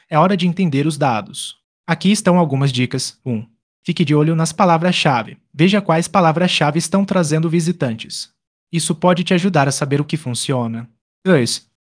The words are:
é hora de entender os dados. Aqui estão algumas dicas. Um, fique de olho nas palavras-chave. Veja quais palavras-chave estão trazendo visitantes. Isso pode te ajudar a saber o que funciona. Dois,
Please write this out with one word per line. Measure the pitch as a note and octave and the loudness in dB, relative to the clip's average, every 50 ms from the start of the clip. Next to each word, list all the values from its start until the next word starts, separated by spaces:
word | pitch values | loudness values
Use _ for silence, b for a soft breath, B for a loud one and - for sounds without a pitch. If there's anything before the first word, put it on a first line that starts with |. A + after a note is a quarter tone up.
| _ _ | _ _
é | E3+ D3+ | 0 2
hora | D#3+ F#3 G#3 | 2 2 2
de | F3 F3 | 0 0
entender | F3+ E3 - F#3+ E3+ C3+ C3+ C#3+ | -2 0 0 0 0 0 0 0
os | D#3+ D#3 C#3 | -2 -2 -2
dados. | D3+ C3+ A#2 G#2+ F#2+ G#2 G#2 - - - - _ _ _ _ _ _ - | -2 -2 -2 -2 -4 -8 -12 -14 -14 -14 -16 _ _ _ _ _ _ -6
Aqui | E3+ - - F#3 | -4 -2 0 0
estão | G#3+ G#3 - F#3+ F3 F3+ | 0 2 2 2 2 4
algumas | F3 D3+ C3+ C3+ C#3 C#3 | 2 2 0 0 0 0
dicas. | B2+ B2 B2+ B2 - C3 - - - _ - | 0 0 -2 -2 -2 -4 -8 -8 -12 _ -8
Um, | C3 A#2+ G#2+ A2 - _ _ _ _ _ _ _ | -6 -6 -6 -8 -10 _ _ _ _ _ _ _
fique | - E3+ - F3+ | -6 -2 0 0
de | C3+ D3+ | 2 2
olho | D3 D3+ D#3 E3 | 2 2 2 2
nas | D#3+ D#3+ D#3 | 0 -2 -2
palavras-chave. | - - G#3 F3+ E3 D#3+ E3 F3+ F3 - - D#3 C3+ A#2+ A2 - - - _ _ - | 0 0 2 4 4 4 2 0 0 0 2 2 0 0 -2 -4 -10 -20 _ _ -2
Veja | C3+ D#3 F#3+ G3+ G#3 | 2 2 4 4 2
quais | G3+ - D#3+ E3 E3+ - | 2 2 0 0 0 0
palavras-chave | - G3+ F3+ D#3+ D#3 E3+ F3+ F3+ - - D#3 D3 D3 E3 | 0 2 2 2 2 2 0 0 0 0 0 0 0 -2
estão | E3 - - G3 G3+ | -2 -2 0 -2 0
trazendo | G3 G3 F#3 E3+ D3 D3+ D#3 D#3+ E3+ | 0 0 0 0 0 0 0 0 0
visitantes. | D#3+ F3 E3 D#3+ F3+ - D3+ B2 A2+ A2 - C#2+ - - - - _ _ _ _ _ _ _ _ | 0 0 0 -2 -2 -2 -4 -4 -4 -6 -10 -12 -14 -14 -14 -14 _ _ _ _ _ _ _ _
Isso | - E3+ D#3 - E3+ | -6 -4 -4 -4 -2
pode | D#3 - F3+ F3+ E3 F3+ | 0 2 2 2 2 2
te | - F#3 | 0 0
ajudar | F3+ E3+ G3 F3+ D#3 C#3 C#3 | 0 2 2 2 2 2 0
a | |
saber | C3+ - D3+ C3+ C#3 C#3+ | 0 -2 -2 -2 -2 -2
o | D3 | -2
que | D3+ - D3+ | -2 -6 -6
funciona. | - C3 A#2+ - - - C#3+ B2+ A#2+ A#2 A2+ A2+ A#2 - _ _ _ _ _ _ - | -6 -6 -8 -6 -4 -4 -4 -4 -4 -4 -6 -8 -12 -14 _ _ _ _ _ _ 0
Dois, | F#3 F#3 D3 A#2+ A2+ - - - _ _ _ | 2 2 4 2 0 -2 -6 -10 _ _ _